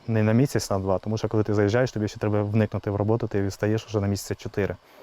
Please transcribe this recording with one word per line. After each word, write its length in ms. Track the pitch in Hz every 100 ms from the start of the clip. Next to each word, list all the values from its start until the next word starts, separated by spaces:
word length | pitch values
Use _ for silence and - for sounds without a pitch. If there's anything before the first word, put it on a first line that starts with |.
| -
не 160 | 110
на 100 | 107
місяць, 380 | 117 143 110 -
на 80 | 98
два, 200 | 95 92
тому 200 | 107 110
що 100 | 107
коли 140 | 110
ти 120 | 104
заїжджаєш, 380 | 104 104 120 127
тобі 160 | 107 104
ще 100 | -
треба 240 | 107 104
вникнути 480 | 104 110 107 104 107
в 60 | 101
роботу, 320 | 104 117 110
ти 140 | 101
відстаєш 440 | 98 - 104 110 -
вже 140 | 104
на 60 | 101
місяця 280 | 98 -
чотири. 420 | 98 113 - 90 90 _ -